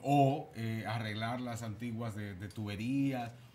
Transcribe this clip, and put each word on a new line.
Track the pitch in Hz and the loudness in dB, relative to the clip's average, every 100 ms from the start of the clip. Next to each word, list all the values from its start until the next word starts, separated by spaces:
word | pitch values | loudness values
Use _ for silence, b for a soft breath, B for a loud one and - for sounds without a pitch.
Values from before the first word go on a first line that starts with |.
o, | 135 143 135 147 - 110 | 4 8 8 6 -4 -6
eh, | 113 113 98 | -4 -2 -2
arreglar | 113 107 104 113 123 | -2 -2 -2 -2 -2
las | 123 113 | -4 -4
antiguas | 117 101 120 113 117 107 | -6 -6 -4 -4 -4 -4
de, | 104 | -6
de | 95 101 | -6 -8
tuberías? | - 104 101 117 139 139 127 117 - B | -6 -4 -2 0 2 2 0 -4 -8 B